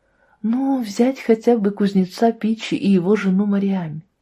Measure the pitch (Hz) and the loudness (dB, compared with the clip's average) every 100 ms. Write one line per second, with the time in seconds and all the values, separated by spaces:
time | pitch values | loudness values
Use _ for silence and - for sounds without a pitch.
0 | _ _ _ _ 214 247 269 269 220 196 | _ _ _ _ -4 -2 -2 -2 -2 0
1 | 247 269 - 220 233 233 202 202 202 196 | 0 0 0 2 2 2 2 0 0 2
2 | 180 - 233 226 214 220 - - 202 190 | 0 2 0 0 -2 -4 -4 -2 2 2
3 | 175 208 196 185 208 202 196 190 165 151 | 2 0 2 0 0 0 0 -2 -4 -10
4 | - _ | -14 _